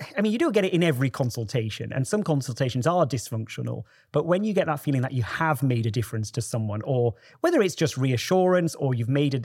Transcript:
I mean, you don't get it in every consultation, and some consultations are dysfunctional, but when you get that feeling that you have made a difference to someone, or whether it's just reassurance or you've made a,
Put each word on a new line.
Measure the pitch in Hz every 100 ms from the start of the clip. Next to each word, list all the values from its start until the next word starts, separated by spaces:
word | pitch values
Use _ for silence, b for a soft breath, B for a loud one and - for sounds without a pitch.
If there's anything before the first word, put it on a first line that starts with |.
| - -
I |
mean, | 214
you | 226
don't | 339
get | 214 190
it |
in | 170
every | 170 127 135
consultation, | - 127 120 110 127 110 - 110
and | 131 127
some | 214
consultations | 170 147 131 117 131 127 135
are | 180 147
dysfunctional, | 131 - 110 110 - 117 113 b b b
but | - 165
when | 180
you | 214
get | 190 165
that | 147
feeling | - 135
that | 131
you | 131
have | 107 - 160 147
made | 139 120 113
a |
difference | 113 113 113 107
to | -
someone, | - 117 107 104
or | 107 127 120 b b b
whether | 339 339
it's | 190 -
just | 156 -
reassurance | 131 123 - 185 185 180 165 -
or | 139
you've | 120 113
made | 139 147
a, | 131